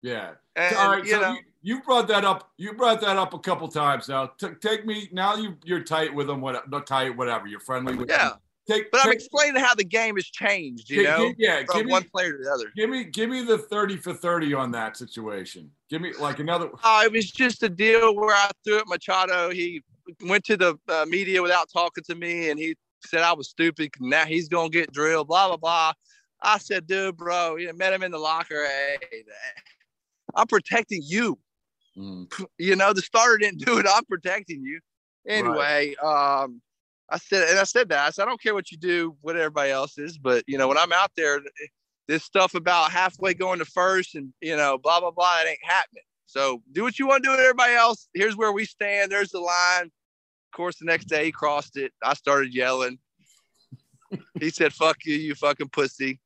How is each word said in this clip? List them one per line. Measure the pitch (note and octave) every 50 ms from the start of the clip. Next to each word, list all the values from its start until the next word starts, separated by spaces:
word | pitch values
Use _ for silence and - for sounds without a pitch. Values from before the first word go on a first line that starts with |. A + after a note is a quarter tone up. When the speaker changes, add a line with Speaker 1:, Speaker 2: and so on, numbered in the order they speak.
| -
Speaker 1:
Yeah. | B2 A#2+ A2 G2+ E2+ D#2+ _ _ _ _
Speaker 2:
And, | D#3+ E3+ F3+ G#3+
Speaker 1:
All | G3+ G3 G3
right, | G3 G3 F#3
Speaker 2:
you | G#3
Speaker 1:
so | G#3+ G#3+
Speaker 2:
know. | G3 F#3 F#3
Speaker 1:
you, | - - _ _ _ _
you | F#3 A#3+ C4 -
brought | - B3+ A#3+ A3 F#3+
that | G#3+ G3+ G3
up. | G3 F#3 F#3 - _ _
You | _ E3+ G#3 G#3+
brought | A3 B3 A#3 A3+ A3 G#3+
that | G3+ F#3+
up | G3 F#3 - -
a | E3+
couple | - F#3 F3+ D#3+ E3 D#3
times | - D#3 D3 D3 C#3 B2+ A2+ -
now. | C#3 C3+ C3+ C3 - _
T-, | - F#3 D#3+ -
take | - G#3 A3 A3 G#3
me | A3 G#3+ G#3+ G3+ F#3+ F3+
now. | F#3 F#3+ G3 G#3
You, | G#3+ A3 G#3 F3 - _
you're | E3 F3+ E3+ -
tight | - D#3+ D#3+ D#3+ D#3 C#3+
with | C#3+ C#3+ C#3+
them. | C#3+ C3+
What? | C3 C3+ B2 B2 - C3+
Not | C3+ C#3+ C#3+
tight. | - C#3 C3 C3 C3 A#2+
Whatever. | A#2 B2+ A#2+ A#2 A2+ G#2
You're | G#2 G#2 G2+
friendly | - - C3 B2+ B2+ C3 B2+
with | B2 B2 -
Speaker 2:
Yeah. | - D4 G3 C#3+
Speaker 1:
them. | A2+ - _ _ _ _ _ -
Take, | G#3+ G#3+ G#3+ -
Speaker 2:
But | - B3+
I'm | C4+ B3
Speaker 1:
take | B3+ B3
Speaker 2:
explaining | - - - C#4+ D4+ D4 C#4 B3+ C4+
how | B3 A#3+
the | G#3+ G3+
game | F3 F3 A3+ A3+ A3 G#3
has | G3 F3
changed, | - - - - G#3 G3+ F#3+ E3 C#3 B2 A#2 A2+ -
you | C#3 C#3+
Speaker 1:
gi-, | -
Speaker 2:
know, | - D#3 - - -
Speaker 1:
gi-, | A#3+ A#3
yeah, | A3 G3+ E3+ D3 C3+
Speaker 2:
from | - F3+ G#3
Speaker 1:
give | A3
me, | B3+ A3
Speaker 2:
one | F#3 F#3 - _
player | F#3+ F3+ F3 D3+
to | C#3 C3
the | C3+
other. | C#3+ C3 A2+ G#2+ G#2+
Speaker 1:
give | G#3 G#3+ A3+
me, | C4+ C4 A#3+
give | E3+ C#3+ G#3 A3 A3+
me | B3+ B3+ B3
the | A#3 A3 G#3
thirty | G#3+ - G#3+ G#3 G#3 G3 G3
for | E3+ - F3+ E3+
thirty | - - F3 F3 E3+ D#3+ D3 C#3+
on | C#3 C3 B2 A#2+
that | A#2 A2 A2 -
situation. | - B2 A2 - A#2 A2 G#2+ G#2 G2 F#2 - - F#2 D#2+ D2 _ _ _ _
Give | D3 D#3+ F3
me, | F3 - -
like, | D3 C#3+ C3+ C#3
another. | D3 D#3+ E3+ F3 E3+ D3+ - - -
Speaker 2:
Oh, | A3+ A3 G#3+ G#3+
it | A3+ G#3+
was | A3+ G#3 F3+
just | - - C4 B3 A3 - A#3
a | A3
deal | F3 E3+ G#3+ A3 A3+ A3+ A#3 A3+ G#3+
where | G3+ G#3+ G#3+ G#3
I | G3+ G3+ G3+ G3 _ _
threw | G#3+ G#3 G#3+
at | A3
Machado. | G#3+ F3+ E3+ - - F#3+ F#3+ F#3 F#3 F3+ F3+ E3+ F3
He | F3+ F#3 F3 F3 F3 D#3 - _ _ _ _ - E3+ _ -
went | F3 F#3+ G#3 -
to | - A3 F#3
the, | F#3 F3+ D#3+ D3+ _ -
uh, | F3 D#3+ D#3 D#3
media | E3+ F#3+ G3 F#3 F#3+ F#3
without | F3+ F3 F3 F3+ E3 _ -
talking | E3+ F3 E3+ _ - E3+ -
to | F3
me, | E3+ E3+ E3+ E3+ E3+ E3+ D#3
and | D3 D3+
he | D#3 E3 D#3+ _ _ _ _ _ -
said | - - E3 E3
I | E3+ F3
was | D#3 C3+ -
stupid. | - - E3 E3 D#3 D#3 D#3 C#3+ - C#3+
Now | C3 B2+ C#3 D#3 D#3+
he's | D#3 D#3+ E3+ E3+ D3+
gonna | E3 E3+ E3 E3
get | D#3 E3+ E3 - C3+
drilled, | C#3+ D3+ D#3 D#3+ D#3+ D3+ C#3
blah, | E3 F3+ G3 F#3+
blah, | F3
blah. | E3 D#3 E3 E3+ E3+ D#3+ D#3+ - _ _ _ _ _ _ _ _ _ -
I | G#3+ G#3+ G#3
said, | - - G3+ F#3+ E3+
"Dude, | D#3 F#3+ G3 G3 F#3+ F3+
bro," | D#3+ E3+ F3 F3 F3 F3 E3 D#3+
you | E3 F3 F3
know, | E3
met | E3+ F#3 F#3+ F#3+
him | F#3+ F#3
in | F#3
the | F3 D#3
locker. | D#3 D#3 D#3+ D#3+ E3 - D#3 D3 D3
"Hey, | C#3+ C#3 C3+ C#3 C#3 C#3+ C#3 - E3+ A#2 A2+ A2 G#2+ G#2+ G#2 G#2+ C3 - - _ _ _ _ _ _ _ _ _ _ _ _ _ - -
I'm | - A3
protecting | A#3 - G3+ - - F#3+ A3+ A3 _ G#3 F3+ C#3+
you." | C#3+ E3+ G#3+ A#3+ A3 D3+ - _ _ _ _ _ _ _ _ _ _ _
Speaker 1:
Mm. | F#2+ G2 G2 F#2+ F2+ F2+ F2 - - F#3+ - _ _
Speaker 2:
You | E3 F#3 F#3+
know, | F#3+ F#3+ G3+ G#3+
the | F#3+ -
starter | - - A3+ A3+ B3 A#3 G#3+
didn't | G#3 G#3 F#3+ D#3 -
do | B3+ A#3+ A3
it. | G3 G3
I'm | F#3+ A3+ -
protecting | _ G3 F3 _ F3+ F#3 G#3+ G3+ _ E3+ C#3+ C3
you. | C3 D3 E3 _ _ _ _ _ _ _ _ _
Speaker 1:
Right. | - G#3+ A3
Speaker 2:
Anyway, | F#3+ A#2+ A#2+ D3+ C#3+ D3 D3+ D3 C#3+ C#3+ C#3+ - C#3+
um, | D#3 D3+ C#3+ C#3+ C#3+ C#3 C3+ C#3 C3 A#2+ A#2+ _ _ _ _ _ _ _ _ _ _
I | D#3 E3+
said, | - - G3 F#3+ F3 D#3+
and | F3 G3
I | G3
said | F#3+ - A#3+ B3+ F#3
that. | D#3+ C#3+ C#3+
I | D3+
said, | D#3+ - G3
"I |
don't | A#3 B3 A3+ -
care | A3+ G#3+
what | G3+ F3+ -
you | F3 D#3
do, | E3 F3+ F3 F3 E3+ E3 D#3 C#3+
what | D3 D3+ E3
everybody | E3+ D#3+ D#3 D3+ D3+ C#3 C#3
else | C3+ C3+ C3+ C#3 -
is, | - D3 C#3+ B2+ D3
but, | C3+ C3 B2+ A#2+ A2+
you | - C#3 C3+
know, | C3+ C3
when | C#3
I'm | D3+ E3+ F3 E3+
out | F3+ G3 G3 _
there, | - E3 D3 C#3+ C#3+ C#3+ C#3 _ - D3 D3+ _ _ _ _ _ _ _
this | - D3+ D#3+ -
stuff | - _ F#3+ F#3+ F#3 -
about | F3+ D#3+ F3 F3+ F3 D#3+ D#3
halfway | F3+ F3 F#3 F#3+ - - F#3 F#3+ F3+
going | E3+ F#3 F#3 F#3 F3
to | D#3+
first | - - - F3+ F#3 F#3+ F#3+ F3+ - -
and, | D#3 C#3 C3 B2+ _
you | - D#3 E3
know, | D3+ D3 C#3+ C3+
blah, | C3 C3 D3+ E3 F3
blah, | F3+ F3
blah, | E3 F3 F3 F3+ F3 E3 D#3+
it | D#3+
ain't | D#3 - -
happening. | E3 F3 F#3+ D#3+ - _ - - _ _ _ _
So | _ - C3+ C#3 C3+ B2+ A#2+ A2+ C3 C3+
do | D#3 G#3+
what | B3 A3+ -
you | C4+
wanna | C4+ C4+ C4+ B3+
do | C4+
with | C4+ C4
everybody | C4 C4 B3+ B3 B3 A#3+ A#3+
else. | A#3+ A#3 A#3 A3+ - - _ _
Here's | F3 G3 A3 G#3+
where | G3+ A3 G#3+ G3+
we | G3+ A3
stand. | - - _ G#3 G3+ G3+ G3+ G3+ G3 G3
There's | G3+ G3+ F3+
the | - F#3
line." | F3 F3 F3 F3 F3+ F3 F3+ F3+ F3
Of | E3 _ _ _ _ _ _ _ _ _ _ _ _ -
course, | - E3+ F3 E3 -
the | D#3+
next | E3 E3 D#3+ -
day | - D#3+ D3+ D3+
he | E3 D#3
crossed | - - D3+ D3 D3 C#3 - _
it. | C#3 C#3 B2+ _ _ -
I | B2 C#3+
started | - _ - C#3 C#3 C#3 B2+ B2
yelling. | B2+ B2+ B2+ C3 C3 C3 B2 B2+ B2+ _ _ _ _ _ _ _ _ _ _ _ _ _ _ - - _ _ _ _ _ _ - - - _ _ -
He | D#3 D#3+
said, | E3 - E3 D3+ -
"Fuck | - D#3 D#3+ D#3 _ -
you, | D#3+ D3
you | D3 D#3 D#3 C#3+
fucking | C#3 - D3 C#3+ _ D3+ C3+
pussy." | - - C#3+ C3 - - C3+ C3+ C3 C3 _